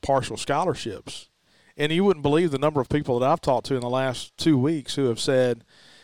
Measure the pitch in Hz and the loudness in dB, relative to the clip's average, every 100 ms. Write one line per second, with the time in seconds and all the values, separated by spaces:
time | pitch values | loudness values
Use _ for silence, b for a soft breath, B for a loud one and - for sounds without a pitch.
0 | - 135 - 110 - 143 180 135 117 95 | 0 0 0 -6 -2 -2 0 -4 -6 -12
1 | - - - _ b b b b 151 165 | -14 -18 -20 _ b b b b -2 2
2 | 202 156 143 156 175 135 147 147 123 151 | 2 2 2 2 2 0 0 0 0 -2
3 | 143 120 131 165 - 123 - 131 120 127 | 0 0 2 2 0 0 0 -4 -2 -2
4 | 131 123 - - 165 135 139 160 - - | -2 -4 -10 -2 2 4 2 -2 -4 -2
5 | 131 110 - 131 127 117 - b b b | 0 0 0 2 2 0 -8 b b b